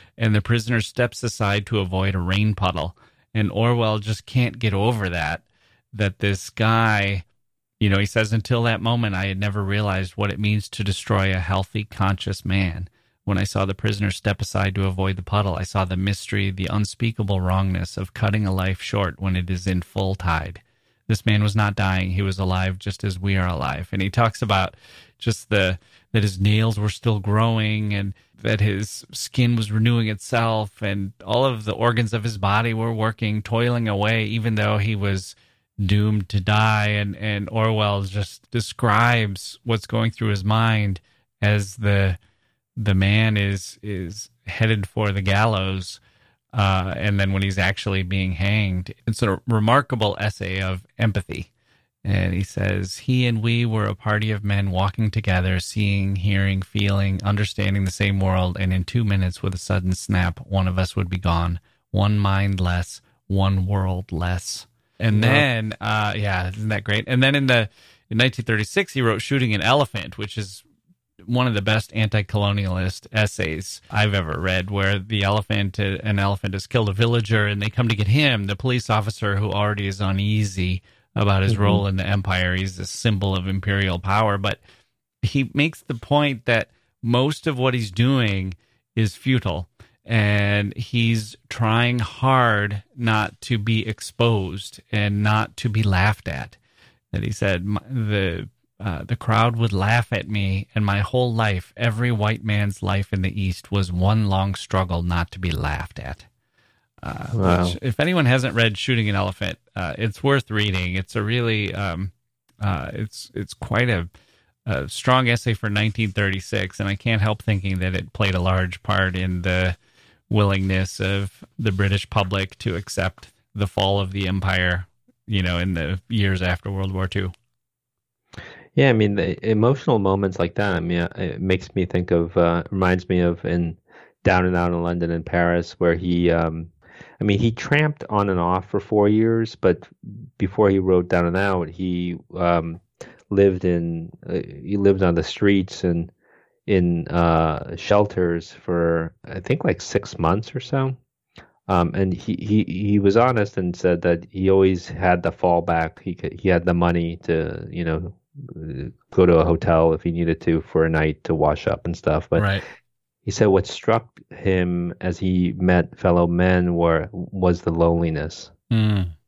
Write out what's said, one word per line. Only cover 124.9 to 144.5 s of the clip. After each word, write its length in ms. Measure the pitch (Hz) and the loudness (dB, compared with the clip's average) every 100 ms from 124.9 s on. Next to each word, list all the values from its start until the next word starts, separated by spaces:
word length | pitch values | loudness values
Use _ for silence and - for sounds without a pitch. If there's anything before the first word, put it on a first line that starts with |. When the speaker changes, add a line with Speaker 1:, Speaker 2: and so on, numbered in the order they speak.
| _ _ _ - | _ _ _ -4
Speaker 1:
you 160 | 101 | -2
know, 160 | 90 87 | 0 0
in 160 | 92 | -2
the 280 | 87 76 92 - | -2 -4 -6 -4
years 320 | 113 98 92 | 0 2 2
after 280 | 90 87 101 | 0 -2 -4
World 220 | 95 95 | -4 -4
War 160 | 95 92 | -2 -2
Two. 240 | 101 92 - _ _ _ _ _ _ _ _ _ - - - - - | -2 -4 -8 _ _ _ _ _ _ _ _ _ -20 -20 -20 -4 2
Speaker 2:
Yeah, 140 | 139 | 4
I 40 | |
mean, 220 | 113 104 101 | 6 4 2
the 340 | 87 - 113 | -2 -2 0
emotional 500 | 107 120 135 - 113 | 2 2 2 0 2
moments 380 | 98 98 95 90 | 2 2 0 -2
like 180 | 87 - | -2 0
that, 180 | 104 | 0
I 60 | 87 | 0
mean, 200 | 85 87 | -2 -2
uh, 100 | 87 - | -2 -4
it 260 | 90 55 | -6 -4
makes 320 | 92 92 - | 0 0 -2
me 120 | 98 90 | -4 -2
think 260 | 90 87 | -2 2
of, 240 | 85 85 90 | 2 2 2
uh, 260 | 85 85 - | 2 2 -2
reminds 380 | 95 90 90 - | 0 2 2 2
me 120 | 90 | 2
of 220 | 87 85 92 | 2 0 -2
in 320 | 87 85 82 _ - - _ | -2 -2 -6 _ -20 -20 _
Down 220 | 101 92 90 | 2 4 2
and 100 | 90 | 2
Out 160 | 87 | 0
in 120 | 85 | 0
London 280 | 87 87 85 | -2 -2 -2
and 140 | 85 80 | -4 -2
Paris, 540 | 87 87 87 - - | 0 2 2 -2 0
where 160 | 87 85 | 0 2
he, 340 | 87 87 87 | 0 2 2
um, 400 | 85 82 82 85 _ _ - - - | 2 0 -4 -10 _ _ -20 -16 -4
I 40 | |
mean, 160 | 104 101 | 0 2
he 120 | 117 | 0
tramped 520 | 117 - 143 151 147 - | 0 0 2 2 -2 -2
on 200 | 104 101 | 0 2
and 100 | 90 | 2
off 300 | 87 92 - | 0 0 -2
for 100 | 101 | -6
four 280 | - 104 104 | 0 2 4
years, 460 | 107 113 113 110 - | 4 2 0 -2 0
but 320 | 92 85 - _ 110 104 - - | 0 0 -4 _ -18 -16 -14 -6
before 320 | 98 - 101 | -2 2 4
he 80 | 98 | 4
wrote 300 | 92 92 87 | 4 2 4
Down 180 | 87 87 | 0 2
and 120 | 92 | 0
Out, 320 | 98 92 80 | 0 -2 -4
he, 480 | 87 92 90 87 82 - 90 | -6 -4 -2 -4 -8 -10 -2
um, 440 | 87 85 82 82 _ - - - - | 2 2 0 -10 _ -20 -20 -16 -2
lived 360 | 98 98 92 90 | 4 4 4 0
in, 460 | 87 85 82 82 - - | 0 -2 -6 -10 -14 -8
uh, 60 | |
he 440 | - - | -6 -6